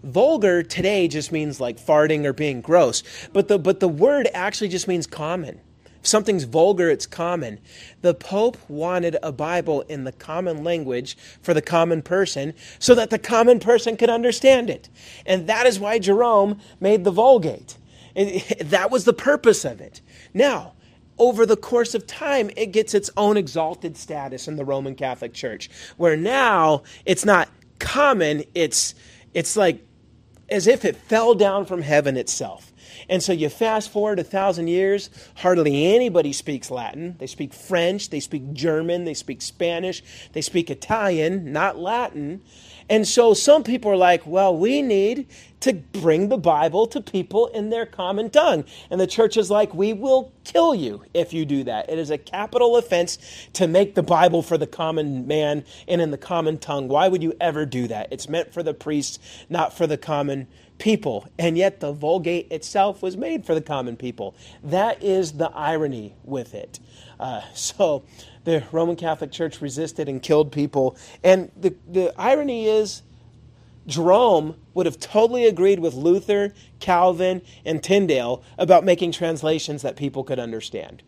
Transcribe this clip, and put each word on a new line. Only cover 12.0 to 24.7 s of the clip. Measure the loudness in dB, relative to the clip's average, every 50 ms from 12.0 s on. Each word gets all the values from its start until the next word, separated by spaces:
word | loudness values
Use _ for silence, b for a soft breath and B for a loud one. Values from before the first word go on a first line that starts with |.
| -2
person | -2 0 0 0 -2 -4 -8 -8 -8 -10 B B B B
so | B 4 4 6
that | 6 4 -2
the | -2
common | -6 -2 0 2 4 6 6 6 4
person | 4 2 2 2 2 -2 0
could | 2 2 2
understand | 2 2 0 0 0 4 6 6 6 6 4 -4
it. | -8 -8 -12 -20 B B B B B B B
And | -2 -2 -2 0
that | -2 -2 2 2
is | 2 2 2
why | -4 -2 -2
Jerome | 0 2 2 2 4 4 4 4 4 4 2 -2 B B B B B
made | 0 2 2 2 2
the | 0
Vulgate. | 2 4 6 8 6 6 4 -2 -6 -8 -14 -20 -20 -20 b b b b b b b
It, | -2 -2 0 -2 -6 -4 -6
it, | -8 -8 -2 0
that | 0 0 0 2
was | 0 2 2
the | 2 0
purpose | 2 0 0 0 4 4 4 4 4 -2
of | -8 -10 -12
it. | -18 -20 _ -20 _ B B B B B B
Now, | 2 2 2 2 -2 -8 -14 _ b b b b b b _ _ 4
over | 4 4 6 4 4
the | 2 2
course | -2 0 -2 0 0 0 0 -2
of | -6 -8
time, | -8 -14 -8 -4 0 0 0 0 -2 -4
it | -6 -6
gets | -2 0 -2 0 2 -2
its | -2 -2 -2 -2
own | 0 2 2 2
exalted | 2 0 -2 -4 -4 -4 -4 -6 -8 -12 -12 -12
status | -12 -14 -12 -10 -10 -10 -10 -12 -12 -10
in | -10 -8
the | -8 -4
Roman | -4